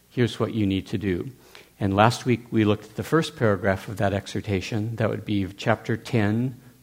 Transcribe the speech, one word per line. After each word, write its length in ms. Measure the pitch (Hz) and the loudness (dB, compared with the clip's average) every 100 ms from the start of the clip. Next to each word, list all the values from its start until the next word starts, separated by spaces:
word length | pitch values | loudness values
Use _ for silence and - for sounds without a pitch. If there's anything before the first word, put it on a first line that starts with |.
| _ | _
here's 300 | - 117 - | -2 -2 0
what 140 | 113 | -2
you 120 | 113 98 | 0 0
need 220 | 95 92 | 0 -2
to 100 | 104 | -4
do." 340 | 98 87 131 - - - - - | -2 -2 -4 -12 -20 -20 -20 -4
And 120 | 101 98 | 0 6
last 280 | 110 123 127 | 4 4 0
week 200 | 113 - | -2 0
we 140 | 113 | 2
looked 220 | 104 104 - | 4 2 -2
at 100 | - | -10
the 80 | |
first 320 | - 160 160 - | -2 0 0 0
paragraph 540 | 113 101 101 95 - | 2 2 2 0 -4
of 80 | 101 | -2
that 160 | 101 | 0
exhortation. 800 | 98 - 107 95 95 - 113 107 113 | 0 -4 -6 -2 -2 -2 -4 -4 -2
That 140 | 110 | -2
would 160 | 110 104 | -2 -2
be 220 | 101 92 | -2 -2
chapter 500 | - - 107 - 110 | -2 0 0 -2 -6
ten, 580 | - 117 104 110 131 120 - - | -2 0 2 2 -2 -6 -16 -12